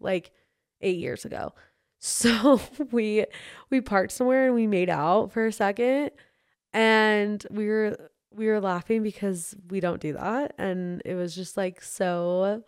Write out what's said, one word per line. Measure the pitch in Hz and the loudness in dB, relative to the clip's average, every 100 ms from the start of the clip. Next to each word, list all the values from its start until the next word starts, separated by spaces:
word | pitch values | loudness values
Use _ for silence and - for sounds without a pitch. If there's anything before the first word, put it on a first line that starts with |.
like, | - 180 - _ _ _ _ _ | -4 -4 -6 _ _ _ _ _
eight | 190 180 | -4 -4
years | - - | -4 -8
ago. | - - - - _ _ _ _ | -10 -8 -10 -12 _ _ _ _
So | - - 233 226 254 247 - - | -6 0 2 4 6 4 2 -8
<laughs> | 269 | -4
we, | 240 214 214 - - - - - | -2 0 0 0 -6 -18 -18 -2
we | 262 | -2
parked | 254 196 190 | 2 0 0
somewhere | - 254 262 262 | 0 2 4 4
and | |
we | 240 220 | 4 2
made | 190 180 | 2 2
out | 160 156 202 196 | 0 2 2 2
for | 226 220 | 0 -2
a | |
second, | 220 202 202 240 277 294 - _ _ _ _ _ | 0 0 2 2 2 0 -6 _ _ _ _ _
and | 220 220 220 214 208 208 208 - | 2 4 6 4 2 0 -4 -6
we | 202 208 | -4 0
were, | 220 214 - - _ _ | 0 0 -4 -12 _ _
we | 208 220 | -4 0
were | 214 | 2
laughing | 190 175 - 226 | 0 -2 0 0
because | 214 - 196 180 165 - 175 | 0 -2 -4 -4 -8 -14 -6
we | 190 | -2
don't | 175 165 | -2 -2
do | 156 | -4
that, | 143 190 240 302 - | -4 -2 -2 -4 -4
and | 196 185 180 175 | -4 -4 -4 -6
it | - | -6
was | 180 175 | -4 -4
just, | 170 180 - | -6 -8 -4
like, | 185 180 | -4 -6
so | - - 185 175 175 180 196 220 | -14 -4 -2 0 0 0 0 -2